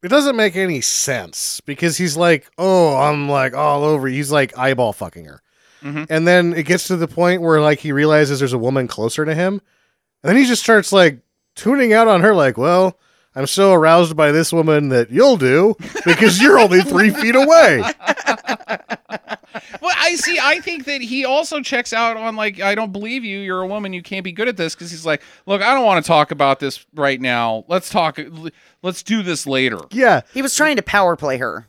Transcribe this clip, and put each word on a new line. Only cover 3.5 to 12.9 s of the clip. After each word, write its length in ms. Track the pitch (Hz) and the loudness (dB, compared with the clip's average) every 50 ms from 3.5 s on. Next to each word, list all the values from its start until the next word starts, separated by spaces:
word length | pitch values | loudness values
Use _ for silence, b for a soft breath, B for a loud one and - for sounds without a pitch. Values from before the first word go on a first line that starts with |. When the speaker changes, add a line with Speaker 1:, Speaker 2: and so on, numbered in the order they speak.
| 123 | -2
Speaker 1:
all 300 | 135 147 151 143 143 147 | -2 0 0 0 2 0
over." 240 | 151 156 143 131 135 | 0 0 0 -2 -4
He's, 240 | 127 139 147 139 151 | -4 -4 -4 -2 0
like, 240 | 147 135 123 - 127 | -2 -2 -2 -4 -4
eyeball 340 | 127 135 135 120 127 110 101 | -2 -2 0 0 -2 -4 -4
fucking 340 | - 104 87 _ 87 82 | -8 -12 -12 _ -16 -20
her. 160 | 76 71 _ _ b b b b b b b b | -20 -20 _ _ b b b b b b b b
Speaker 2:
Mm-hmm. 220 | 143 143 151 156 156 | -12 -10 -10 -8 -4
Speaker 1:
And 160 | 160 160 165 | -2 0 2
then 280 | 170 180 180 175 170 170 | 4 4 4 2 2 -2
it 100 | 170 151 | -4 -2
gets 240 | 139 180 175 - - | -2 -2 -2 -2 -4
to 80 | 185 | -4
the 100 | 170 165 156 | -4 -4 -6
point 320 | - - 175 175 180 185 170 | -2 0 0 0 0 0 0
where, 180 | 165 160 156 | 2 2 4
like, 180 | 151 151 156 - | 4 2 0 0
he 120 | - 151 143 | -2 -4 -2
realizes 460 | 139 147 151 156 151 151 135 143 131 | 0 2 2 4 4 2 2 0 -2
there's 120 | 139 127 123 | -2 -2 -2
a 60 | 123 | -2
woman 300 | 113 123 135 135 127 117 | -2 -2 -2 -2 -4 -4
closer 360 | - - 107 113 - - 156 | -6 -6 -6 -4 -4 -4 -4
to 100 | 151 160 | -4 -2
him. 260 | 160 175 185 196 196 _ _ _ _ _ _ _ _ _ _ _ _ _ | -2 -2 -2 -4 -6 _ _ _ _ _ _ _ _ _ _ _ _ _
And 80 | 147 | 2
then 60 | 190 | 4
he 80 | 254 277 | 4 4
just 180 | 247 240 - - | 4 2 -2 2
starts, 300 | - 226 214 180 - - | 2 2 2 2 2 2
like, 280 | 196 180 160 131 117 _ _ _ _ _ _ _ | 4 4 4 2 -2 _ _ _ _ _ _ _
tuning 380 | - - 208 262 277 254 233 214 | -6 -2 -2 0 2 2 2 4
out 160 | 220 226 226 | 4 4 4
on 120 | 208 175 175 | 4 4 4
her, 120 | 214 214 | 4 4
like, 240 | 180 147 131 113 - | 4 2 0 0 0
"Well, 400 | 123 156 175 180 190 190 | 0 0 2 2 2 0